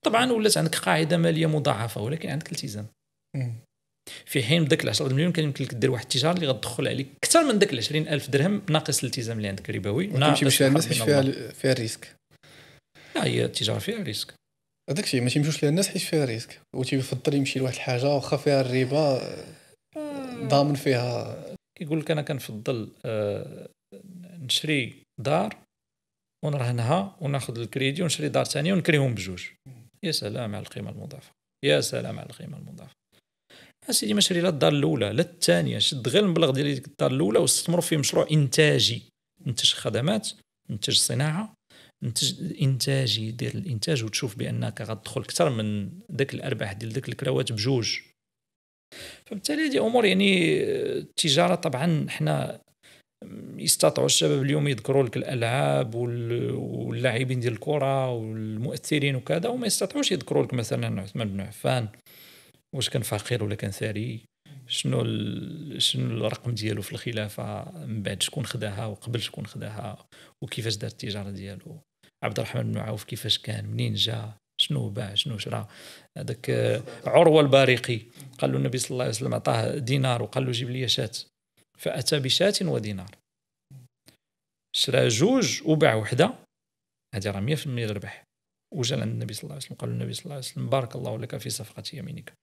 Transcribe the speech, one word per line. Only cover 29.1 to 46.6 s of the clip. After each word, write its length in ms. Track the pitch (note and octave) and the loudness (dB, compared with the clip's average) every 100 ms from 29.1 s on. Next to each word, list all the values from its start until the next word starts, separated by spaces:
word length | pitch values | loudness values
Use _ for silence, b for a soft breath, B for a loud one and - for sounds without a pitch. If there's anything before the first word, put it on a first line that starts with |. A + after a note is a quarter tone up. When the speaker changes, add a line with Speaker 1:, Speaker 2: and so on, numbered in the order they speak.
Speaker 1:
بجوج". 300 | G#2+ F#2 F2+ - - - B2 - _ | 0 -6 -8 -12 -16 -20 -20 -20 _
يا 80 | F#3 | -4
سلام 420 | D3+ G#2 B2 A2+ | -2 -2 -4 -4
على 80 | G2+ | -6
القيمة 280 | G#2+ - F#2+ | -10 -10 -10
المضافة، 400 | - C#3+ C#3 - _ _ _ | -10 -12 -14 -18 _ _ _
يا 160 | C#3 D3 | 2 2
سلام 380 | B2 B2 A#2 G#2 | 2 -4 -6 -8
على 100 | - | -12
القيمة 300 | - - - | -14 -14 -14
المضافة. 340 | - - - _ _ _ _ _ _ B B _ - | -14 -16 -18 _ _ _ _ _ _ B B _ -2
أسيدي، 240 | A#3 G#3+ | -2 2
ما 60 | G#3 | 2
شري 200 | F#3+ F3 | 4 4
لا 80 | F3 | 2
الدار 240 | D3+ D#3+ | 4 4
الأولى 400 | D3 D3 D3 G#2 | 4 2 2 2
لا 100 | A2+ | 2
الثانية، 560 | F3 - - E3+ D3 A2+ | -2 0 2 4 2 2
شد 300 | - C#3 A#2+ | 0 0 2
غير 160 | D#3 | 4
المبلغ 260 | G#3 E3+ D#3+ | 4 4 4
ديال 160 | C3+ C#3+ | 2 0
الدار 440 | C3+ - - D3 | -2 -8 -2 0
الأولى 280 | C3 F3+ A3+ | 2 4 4
واستثمروا 440 | - - - E3+ | 4 2 2 0
في 140 | E3 D#3 | 2 0
مشروع 300 | C3 F3 D#3 | 2 2 4
إنتاجي، 720 | D3+ C3+ - D3+ C#3 A2+ A#2 - _ _ _ - | 4 4 6 6 6 2 0 -10 _ _ _ -6
انتج 260 | A#2 - | 2 2
خدمات، 560 | - B2+ A2+ C#3+ G#3+ - - _ _ _ | 2 -2 0 0 0 -4 -12 _ _ _
انتج 260 | G#2+ - - | -8 0 2
صناعة، 580 | - B2 D3+ D#3 A3 _ _ b b _ | 2 0 0 -2 -6 _ _ b b _
انتج 580 | B2+ A2+ - - - - | -4 0 -2 -2 -8 0
إنتاجي، 680 | C3+ C3 - C3+ B2+ A2+ A2 | 0 2 0 0 0 0 -2
دير 240 | A#2 A#2+ | -4 -6
الإنتاج 500 | A2 C3 A2+ C3 D3 | -4 -6 -4 0 -2
وتشوف 320 | A2 - C3 A#2 | -2 -4 -6 -6
بأنك 440 | B2 A#2 A#2 - | -4 -2 -4 -6
غتدخل 400 | A2+ A2 - C3 | -10 -10 -6 -8
أكثر 300 | G#2 - E3+ | -6 2 2
من 400 | A#2 G#2+ G#2 G2 F3 - | 2 -2 -2 -6 -10 -10
داك 260 | C#3 C#3 | -4 -2
الأرباح 380 | C#3+ C3+ A#2+ | -2 -4 -4